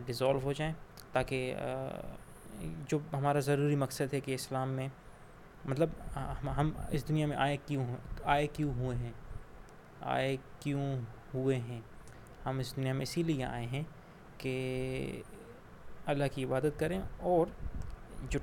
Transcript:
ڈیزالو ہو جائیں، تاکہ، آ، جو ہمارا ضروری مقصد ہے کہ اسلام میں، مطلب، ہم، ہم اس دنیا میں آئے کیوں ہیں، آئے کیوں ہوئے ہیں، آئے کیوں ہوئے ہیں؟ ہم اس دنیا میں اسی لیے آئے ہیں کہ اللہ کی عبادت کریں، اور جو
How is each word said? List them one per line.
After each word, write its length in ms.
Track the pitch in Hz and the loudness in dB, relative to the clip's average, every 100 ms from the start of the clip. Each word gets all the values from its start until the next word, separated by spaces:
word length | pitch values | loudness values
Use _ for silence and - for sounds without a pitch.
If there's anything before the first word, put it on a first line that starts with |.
| 123 | -4
ڈیزالو 340 | 120 131 139 | 4 4 6
ہو 80 | 135 | 2
جائیں، 200 | 143 156 160 - - - | 2 0 -2 -8 -14 0
تاکہ، 420 | 127 131 131 127 | 0 2 0 0
آ، 340 | - 127 131 135 - - - - - - 202 160 160 139 | -2 -2 -2 -4 -6 -8 -10 -14 -16 -14 -8 -6 -6 0
جو 100 | 151 151 | 0 0
ہمارا 260 | 139 143 143 | 2 4 4
ضروری 380 | 135 143 147 143 | 4 4 6 4
مقصد 380 | 131 - 135 | 2 0 0
ہے 60 | 139 | 0
کہ 140 | 131 | 0
اسلام 340 | 131 - 131 131 | -2 0 0 0
میں، 200 | 131 135 - - - - - - - | 0 -2 -6 -14 -16 -18 -18 -18 -8
مطلب، 240 | 135 135 160 - - 139 | -2 4 2 2 -6 -4
ہم، 320 | 139 139 139 | -4 -2 0
ہم 220 | 135 151 156 - | 4 4 2 0
اس 180 | 156 143 | 0 4
دنیا 180 | 151 151 | 4 4
میں 100 | 131 | 4
آئے 200 | 139 143 - | 4 2 0
کیوں 180 | 143 | 0
ہیں، 120 | 123 120 - - | 0 -2 -4 -2
آئے 220 | - 143 147 | 4 4 4
کیوں 280 | 151 147 | 2 2
ہوئے 220 | 123 127 123 | 2 2 0
ہیں، 160 | 117 110 - - - - - - - - | -2 -6 -8 -8 -10 -14 -16 -18 -18 -6
آئے 360 | 127 127 135 135 - - | 0 2 2 0 -4 -4
کیوں 400 | 147 139 139 135 113 - - | 0 2 2 0 -2 -8 -4
ہوئے 220 | 131 131 131 | 2 4 2
ہیں؟ 240 | 117 117 110 - - - - - 131 | 0 -6 -10 -14 -14 -16 -16 -6 -2
ہم 120 | 135 | 0
اس 180 | 127 - | 0 0
دنیا 160 | 131 | 2
میں 100 | 135 | 2
اسی 200 | 135 170 | 0 0
لیے 220 | 165 143 | 2 2
آئے 220 | 127 120 117 | 0 -2 -2
ہیں 160 | 135 160 - - - - - | -2 -4 -8 -16 -18 -16 -6
کہ 840 | 131 127 127 127 131 131 139 - - - - - - - - - - | -2 0 0 0 0 -2 -2 -6 -10 -14 -14 -16 -16 -14 -10 -4 0
اللہ 180 | 143 139 | 2 2
کی 100 | 139 | 0
عبادت 340 | 131 131 151 - | 2 4 2 2
کریں، 220 | 156 190 196 - | 2 2 -2 -2
اور 280 | 180 175 185 - - - - - - - 131 | 4 6 6 0 -4 -2 -4 -6 -8 -8 -2
جو 80 | 143 | 0